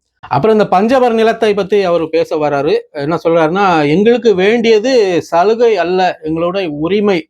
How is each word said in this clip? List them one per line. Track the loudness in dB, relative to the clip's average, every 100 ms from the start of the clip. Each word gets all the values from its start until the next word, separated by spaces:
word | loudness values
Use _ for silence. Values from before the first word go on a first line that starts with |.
| _ _
அப்புறம் | -6 -2 2 2
இந்த | 2
பஞ்சவர் | 0 2 2 0
நிலத்தை | 2 0 0 -2
பத்தி | -2 0 0
அவரு | 0 -2 0
பேச | -2 -2 -2
வராரு. | -2 0 0 -2 -4
என்ன | -8 -4 -2
சொல்றாருன்னா, | 0 0 0 0 0 0 0
"எங்களுக்கு | 2 2 2 2 2
வேண்டியது | 2 0 2 2 2 0 2 -2
சலுகை | 0 0 0 2 2 2
அல்ல, | 0 0 -2 -2
எங்களுடைய | -6 -4 -4 -4 -6
உரிமை" | -6 -2 -2 0 -2